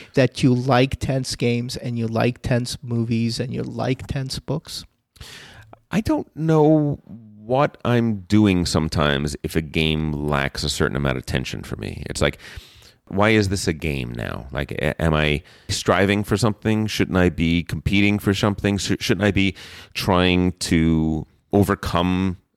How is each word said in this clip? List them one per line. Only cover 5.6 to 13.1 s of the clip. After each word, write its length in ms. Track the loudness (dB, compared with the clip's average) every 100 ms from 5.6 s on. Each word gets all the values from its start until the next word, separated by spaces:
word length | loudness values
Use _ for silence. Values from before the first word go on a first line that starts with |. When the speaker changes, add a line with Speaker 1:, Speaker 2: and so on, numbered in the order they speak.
| -20 -20 -6
Speaker 2:
I 80 | -4
don't 340 | 0 -2 -4 -4
know 640 | 2 4 6 6 2 -4 -10
what 720 | -20 -20 -16 -4 0 0 -2
I'm 380 | 0 2 2 -2
doing 440 | 2 4 6 4 2
sometimes 680 | 0 0 0 2 2 -2 -6
if 100 | -4
a 60 | -2
game 500 | -2 0 0 0 -2
lacks 520 | -2 -2 -2 -2 -4
a 40 | -6
certain 280 | -2 -2 0
amount 200 | -2 -2
of 80 |
tension 380 | -4 -4 -4 -10
for 140 | -10 -8
me. 260 | -8 -10 -8
It's 140 | -2
like, 180 | -2 -2 -12 -20 -20 -20 -20 _
why 220 | -8